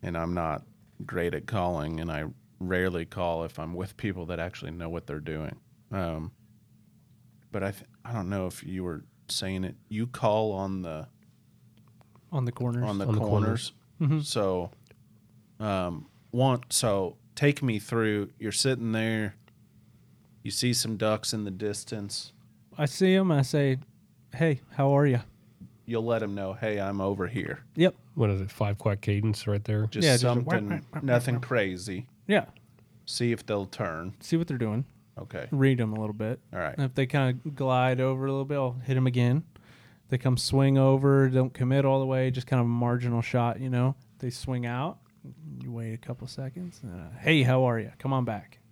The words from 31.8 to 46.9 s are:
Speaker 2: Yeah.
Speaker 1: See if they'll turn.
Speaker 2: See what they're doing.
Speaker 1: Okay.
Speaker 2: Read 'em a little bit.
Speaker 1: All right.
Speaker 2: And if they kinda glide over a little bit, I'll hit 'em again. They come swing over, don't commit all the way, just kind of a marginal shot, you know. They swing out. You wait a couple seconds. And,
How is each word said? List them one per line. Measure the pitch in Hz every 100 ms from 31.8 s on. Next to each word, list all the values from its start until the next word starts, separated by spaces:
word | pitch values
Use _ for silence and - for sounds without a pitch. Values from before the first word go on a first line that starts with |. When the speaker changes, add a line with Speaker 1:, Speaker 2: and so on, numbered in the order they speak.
| 98 92 120 _ -
Speaker 2:
Yeah. | 196 - - _ _ _ - -
Speaker 1:
See | - 120
if | 113
they'll | - 104 95
turn. | - 101 80 87 -
Speaker 2:
See | - 165
what | 165
they're | 131
doing. | 113 107 139 - _ -
Speaker 1:
Okay. | 98 92 -
Speaker 2:
Read | 147 135 127
'em | 113
a | 107
little | 107
bit. | 107 110 127 _
Speaker 1:
All | 98
right. | 80 101
Speaker 2:
And | 135
if |
they | 127 131
kinda | 147 131 127 156
glide | 143 135 127 127 127
over | 131 131 135
a |
little | 135 135
bit, | 143
I'll | 131 123
hit | 120 131
'em | 131
again. | 123 120 131 - - - - - _ _
They | 127
come | 131 123
swing | - 135 135 135
over, | 135 135 139 139 135
don't | 127 131
commit | - 127 135
all | 139 135
the | 131
way, | 131 131
just | 127 -
kind | 131
of | 120
a |
marginal | 120 120 123 123 117
shot, | 117 127 120 113
you | 131
know. | 123 127 135 - -
They | 127
swing | 120 - 127
out. | 120 123 151 - _ _ 135 127 156 131
You | 127
wait | 117 113
a | 113
couple | - 123 123
seconds. | - 135 151 180 -
And, | 120